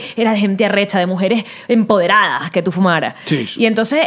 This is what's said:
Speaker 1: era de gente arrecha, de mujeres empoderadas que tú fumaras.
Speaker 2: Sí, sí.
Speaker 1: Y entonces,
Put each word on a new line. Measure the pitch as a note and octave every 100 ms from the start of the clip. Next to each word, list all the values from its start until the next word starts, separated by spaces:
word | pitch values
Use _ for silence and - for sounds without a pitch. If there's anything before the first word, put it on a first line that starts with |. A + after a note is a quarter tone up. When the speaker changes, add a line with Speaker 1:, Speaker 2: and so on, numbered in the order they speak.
| - -
Speaker 1:
era | A3+
de | G#3+
gente | G3+ G3
arrecha, | G#3 G3+ G3+ G3
de | F3+
mujeres | F#3 F#3+ A3+ - - -
empoderadas | A#3 G#3+ G3+ F3 G#3 F#3 B2 E3
que | F#3
tú | F3+
fumaras. | F3 F#3+ D#3+ B2 - -
Speaker 2:
Sí, | C#3+ A2
sí. | -
Speaker 1:
Y | A3+
entonces, | A3 A3+ D4+